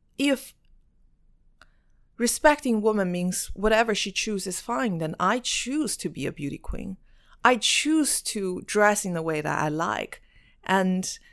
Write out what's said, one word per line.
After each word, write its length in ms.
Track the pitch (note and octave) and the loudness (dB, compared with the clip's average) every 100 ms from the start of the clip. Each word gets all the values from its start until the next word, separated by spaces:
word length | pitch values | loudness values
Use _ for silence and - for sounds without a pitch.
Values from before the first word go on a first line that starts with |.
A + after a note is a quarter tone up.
| _ - | _ -2
if 360 | C#4 C4 - - _ - _ _ _ _ _ _ _ _ - _ _ _ _ - | 0 0 -2 -18 _ -20 _ _ _ _ _ _ _ _ -20 _ _ _ _ -2
respecting 640 | A#3 - D4+ D4 B3+ A3 | -2 4 6 6 2 0
woman 300 | G#3+ G#3+ F#3 | 2 2 0
means 400 | F3 F3+ F3+ - | 0 -2 -2 -6
whatever 400 | - G#3+ A3 A#3 | -2 2 4 2
she 180 | G3+ G3+ | 0 -4
chooses 440 | - A3 G3+ F#3 F3 | -4 -4 -4 -6 -8
is 60 | |
fine, 380 | - B3 B3 E3+ | -6 -4 -2 -2
then 160 | D#3+ - | -4 -2
I 200 | F#3 B3 | 0 0
choose 580 | - - A#3+ D4 C4+ - | -2 -4 -4 -2 -2 -4
to 120 | E3 | -6
be 160 | C#3+ C#3 | -6 -6
a 60 | |
beauty 260 | - C#3+ - | -6 -8 -8
queen. 400 | - - F#3+ F#3+ _ _ _ - | -8 -8 -8 -12 _ _ _ 0
I 140 | A#3+ B3 | 4 4
choose 640 | - - D4 D#4+ C#4+ - - | 2 0 2 2 2 0 -2
to 280 | G#3+ F#3+ F3+ - | -4 -4 -6 -2
dress 400 | G#3 G#3 G#3 G3 | 4 4 4 0
in 80 | |
the 80 | E3+ | -2
way 200 | D#3+ D#3 | -2 -2
that 200 | D3+ C#3+ | -2 0
I 80 | D3+ | 0
like 520 | D3+ F3+ G#2+ - - _ _ _ _ | 0 -2 -2 -6 -12 _ _ _ _
and 540 | - F#3+ F#3 F#3 F#3 - _ | 0 2 2 0 -4 -10 _